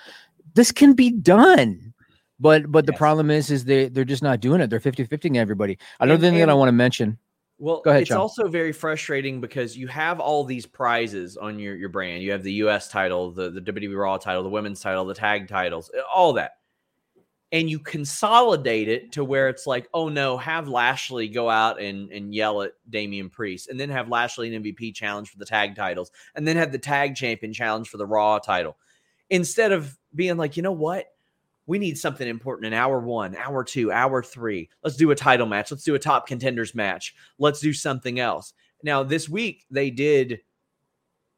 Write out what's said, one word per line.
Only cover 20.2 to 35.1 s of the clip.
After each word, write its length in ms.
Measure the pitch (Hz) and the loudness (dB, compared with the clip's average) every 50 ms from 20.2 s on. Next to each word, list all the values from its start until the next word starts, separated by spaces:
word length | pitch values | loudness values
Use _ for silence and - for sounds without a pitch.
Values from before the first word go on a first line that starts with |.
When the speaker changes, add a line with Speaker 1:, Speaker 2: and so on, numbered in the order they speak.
| 139 131 127 127 | -2 -2 -2 -4
Speaker 2:
have 280 | 123 156 160 165 156 | -6 -6 -6 -6 -6
Lashley 600 | 139 123 123 120 123 135 135 - - 131 120 113 107 | -4 0 2 2 2 2 0 -6 -8 -6 -6 -6 -4
go 200 | 104 123 117 113 | -4 -2 0 2
out 320 | 113 110 110 113 110 - | 2 2 2 0 0 -4
and, 300 | 101 101 98 98 101 - | -8 -10 -10 -10 -12 -14
and 240 | - 104 101 101 104 | -14 -14 -12 -8 -4
yell 280 | 107 107 107 104 104 | -2 -2 -2 -2 -2
at 100 | 98 95 - _ _ 117 | -4 -6 -10 _ _ -10
Damian 400 | 110 107 104 101 101 101 95 90 | -8 -8 -8 -8 -8 -10 -12 -12
Priest, 380 | - - 113 101 92 90 - - | -12 -10 -10 -10 -10 -12 -14 -14
and 100 | 131 127 | -12 -10
then 120 | 139 143 | -10 -8
have 180 | 139 131 117 117 | -6 -8 -6 -2
Lashley 400 | 120 117 120 120 - - 117 117 | -2 -2 -2 -2 -4 -8 -8 -8
and 80 | 113 | -8
M 80 | 110 107 | -8 -10
V 80 | 104 | -10
P 180 | 95 - 117 113 | -10 -10 -12 -12
challenge 400 | 101 - 110 104 101 104 104 - | -10 -8 -6 -6 -6 -8 -10 -14
for 80 | - 98 | -18 -18
the 80 | 104 | -10
tag 300 | - 113 107 104 101 98 | -4 -2 -2 -2 -2 -4
titles, 340 | 107 101 92 87 90 90 - _ _ - _ _ | -6 -6 -6 -6 -6 -8 -12 _ _ -20 _ _
and 140 | - 151 156 | -4 -2 0
then 80 | 160 | 0
have 160 | 170 165 147 | 0 0 0
the 60 | 135 127 | -2 -6
tag 360 | - 139 143 143 143 143 135 | -4 -2 -2 0 0 -2 -4
champion 380 | 123 135 120 113 - 113 107 | -4 -4 -4 -4 -6 -8 -10
challenge 360 | 107 107 120 110 110 110 117 - | -8 -6 -4 -4 -4 -4 -6 -10
for 80 | - | -10
the 100 | 104 104 | -10 -6
Raw 340 | 101 110 107 107 107 107 104 | -2 0 2 2 2 2 0
title." 360 | - - 98 90 85 78 - _ _ _ _ _ _ _ _ _ _ - | 0 -2 -2 -2 -2 -4 -10 _ _ _ _ _ _ _ _ _ _ -2
Instead 400 | 190 180 175 - - - 226 208 | -2 0 0 0 0 2 2 2
of 260 | 196 170 151 139 135 _ _ _ | 2 0 -2 -6 -14 _ _ _
being 240 | - 147 180 180 170 | -6 -4 -2 -2 -2
like, 200 | 165 160 147 139 | -2 -2 -4 -4
"You 80 | 170 170 | -4 -4
know 80 | 196 | -4
what? 340 | 190 160 151 160 180 196 - - _ _ _ _ _ _ _ _ _ _ _ | -4 -2 -4 -4 -4 -6 -8 -12 _ _ _ _ _ _ _ _ _ _ _
We 120 | - 175 202 | -6 -4 -4
need 180 | 208 175 147 | -2 -4 -6
something 300 | 143 - 156 139 - 131 | -4 -6 -6 -6 -6 -6
important 400 | 120 117 117 120 135 120 - 107 | -8 -8 -8 -8 -10 -10 -8 -8
in 60 | 110 | -4
hour 260 | 110 113 123 135 135 127 | -2 0 0 0 0 -2
one, 380 | 117 120 120 113 101 90 92 | -4 -4 -4 -4 -6 -6 -8
hour 260 | 87 120 135 143 131 | -10 -10 -8 -6 -6
two, 300 | 123 - - 135 117 104 | -8 -6 -4 -4 -2 0
hour 280 | 95 117 123 135 131 127 | 0 2 2 2 0 -2
three. 480 | 120 - - 123 117 113 104 90 82 - _ _ | -4 -6 -10 -10 -8 -6 -6 -6 -8 -12 _ _
Let's 140 | - 156 135 | -8 -8 0
do 160 | 131 160 151 | 2 4 4